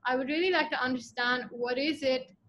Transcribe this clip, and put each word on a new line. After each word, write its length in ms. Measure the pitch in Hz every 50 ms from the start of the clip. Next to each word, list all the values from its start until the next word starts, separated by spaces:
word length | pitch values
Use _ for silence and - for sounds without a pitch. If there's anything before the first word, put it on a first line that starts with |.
| _
I 80 | 240 254
would 120 | 262 269 254
really 220 | 294 320 349 381
like 200 | 370 330 302 311
to 120 | 302 262 247
understand 640 | 254 262 254 226 - - - 247 240 247 254 233 -
what 260 | - 240 240 240 247
is 260 | 247 277 311 311 302 285
it 280 | 262 262 254 254 - - _ _